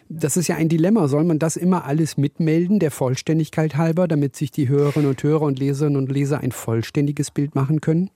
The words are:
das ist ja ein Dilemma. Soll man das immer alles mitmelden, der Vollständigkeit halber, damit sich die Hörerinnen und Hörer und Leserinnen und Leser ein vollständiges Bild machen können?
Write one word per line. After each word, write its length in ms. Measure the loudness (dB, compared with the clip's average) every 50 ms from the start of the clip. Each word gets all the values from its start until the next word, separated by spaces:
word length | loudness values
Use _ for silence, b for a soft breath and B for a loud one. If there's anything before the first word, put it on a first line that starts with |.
| B B
das 280 | -8 -4 -4 -2 0
ist 100 | -2 -2
ja 80 | -2 0
ein 140 | 0 0 2
Dilemma. 400 | 2 2 2 4 4 4 2 2
Soll 160 | 2 2 2
man 160 | 2 2 0
das 160 | 0 -2 -2
immer 300 | 0 0 0 0 0 0
alles 300 | -2 0 0 0 0 0
mitmelden, 640 | -2 -2 -2 -2 -2 0 2 2 2 2 2 2 2
der 140 | 2 0 0
Vollständigkeit 840 | -2 -2 -2 -2 -2 -2 -2 0 0 0 -2 -2 -2 -2 0 0
halber, 300 | 0 0 0 2 0 0
damit 300 | 0 2 0 0 -2 -2
sich 160 | -4 -6 -4 -2
die 160 | -2 0 0
Hörerinnen 420 | 2 2 2 2 2 2 2 2
und 100 | 0 0 0
Hörer 180 | 0 2 2 2
und 160 | 0 -2 -2
Leserinnen 380 | -2 -2 -2 0 0 0 0
und 160 | 0 0 -2 -2
Leser 260 | -2 0 0 -2 -2
ein 140 | -2 -4 -6
vollständiges 800 | -4 -4 -2 -2 -2 -2 -2 -2 -2 -2 0 -2 -4 -6 -4 -2
Bild 240 | -4 -4 -2 0
machen 240 | 0 0 0 0 0
können? 300 | 0 2 2 2 0 -2 -6